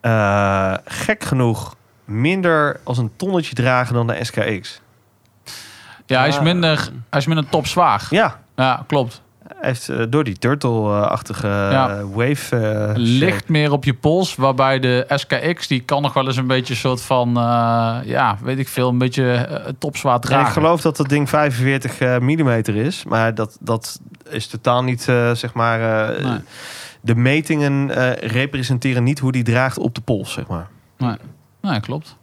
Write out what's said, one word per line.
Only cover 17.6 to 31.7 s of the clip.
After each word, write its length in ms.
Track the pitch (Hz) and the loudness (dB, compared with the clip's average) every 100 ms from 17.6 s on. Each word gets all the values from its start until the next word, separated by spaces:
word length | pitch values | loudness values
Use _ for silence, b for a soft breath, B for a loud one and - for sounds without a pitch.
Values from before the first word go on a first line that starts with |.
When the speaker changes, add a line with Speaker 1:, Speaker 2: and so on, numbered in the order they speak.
| 117 117 113 117 | 2 2 0 -2
Speaker 2:
ja, 320 | 131 123 127 101 | -4 0 2 0
weet 160 | 120 131 | -4 -4
ik 100 | 139 | -4
veel, 200 | - 127 | 0 0
een 100 | 123 | 2
beetje, 340 | 127 127 127 | 0 0 0
eh, 400 | 120 123 - - 135 | 0 -2 -6 -8 -8
topzwaar 360 | 151 - 143 | -8 -4 0
Speaker 1:
En 60 | 123 | 0
Speaker 2:
dragen. 260 | 120 135 127 | 2 2 2
Speaker 1:
ik 60 | |
geloof 280 | 135 156 170 | 4 4 4
dat 160 | 165 151 | 0 0
dat 120 | 139 | 0
ding 200 | 143 143 | 2 2
vijfenveertig, 680 | 151 147 120 131 135 127 - | 2 2 2 0 0 -2 -2
eh, 200 | 127 123 | 0 2
millimeter 580 | 123 160 143 117 107 104 | 2 2 2 2 0 0
is, 280 | 127 190 | -2 -4
maar 300 | - 113 113 | -2 0 0
dat, 220 | 110 107 - | 0 -6 -6
dat 400 | - 113 - - - - - | -4 -4 -4 -16 -20 -20 -12
is 160 | 147 - | -10 -10
totaal 360 | 117 127 123 | -4 0 2
niet, 240 | 127 123 - | 0 -2 0
eh, 220 | 123 117 | 2 2
zeg 220 | 117 120 | 0 -4
maar, 540 | 117 117 113 113 110 107 - | -2 0 0 0 0 0 -2
eh, 80 | |
Speaker 2:
Nee. 140 | 131 123 - B B B B B | -4 -4 -8 B B B B B
Speaker 1:
de 140 | 110 | 0
metingen, 760 | 117 123 147 151 156 143 139 139 | 2 4 2 0 0 2 0 0
eh, 380 | - 127 123 113 | 0 0 0 -4
representeren 720 | 113 139 143 123 127 131 123 | -2 -2 -4 -2 0 0 2
niet 140 | 120 143 | 2 2
hoe 140 | 131 | 0
die 100 | 127 | 0
draagt 340 | 120 120 131 - | 2 2 2 0
op 160 | - | -4
de 60 | 117 | -4
pols, 320 | - 107 95 | -4 -4 -4
zeg 140 | - - | -10 -6
maar. 200 | 87 85 - _ _ | -8 -8 -18 _ _
Speaker 2:
Nee. 180 | 127 110 - - _ _ | -4 -4 -12 -20 _ _
Nee, 200 | 196 | -4